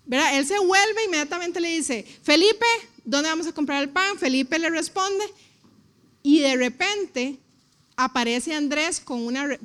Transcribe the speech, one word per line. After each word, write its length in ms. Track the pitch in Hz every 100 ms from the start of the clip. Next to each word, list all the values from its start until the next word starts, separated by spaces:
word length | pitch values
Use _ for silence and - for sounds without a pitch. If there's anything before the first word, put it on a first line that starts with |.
| -
¿verdad? 320 | 254 302 277
Él 80 | 285
se 120 | 403
vuelve, 460 | 359 381 415 415
inmediatamente 560 | 427 311 294 349 349 349
le 160 | 339 330
dice, 300 | 285 233 - -
"Felipe, 420 | - 302 403 440 466 466 - -
¿dónde 240 | - 277 311
vamos 180 | 320 330
a 60 |
comprar 300 | 330 294 277
el 80 | 277
pan?". 280 | 285 381 370
Felipe 400 | 349 262 262 320
le 120 | 330
responde, 540 | 320 320 392 381 392 415 - _ _ _ _ _ _ _ _
y 180 | 285 302
de 160 | 277 254
repente 800 | 247 254 370 415 381 247 254 269 _ _ _ _ _
aparece 600 | - 254 254 233 240 330
Andrés 460 | 302 285 294 330 -
con 200 | - 240
una 260 | 233 262 285
re-, 120 | 254